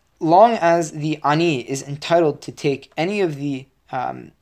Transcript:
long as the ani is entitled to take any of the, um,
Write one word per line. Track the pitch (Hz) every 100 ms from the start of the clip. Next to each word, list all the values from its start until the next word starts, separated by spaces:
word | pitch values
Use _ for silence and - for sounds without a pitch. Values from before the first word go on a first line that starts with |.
| _ -
long | 160 170 233
as | 226 165 170 160
the | 156 151 151
ani | 143 151 170 139
is | 113 135
entitled | 139 147 - 170 160 143
to | -
take | - 151 135 - -
any | 165 208
of | 185 143
the, | 143 135 135 _ _
um, | 131 127 127 123 _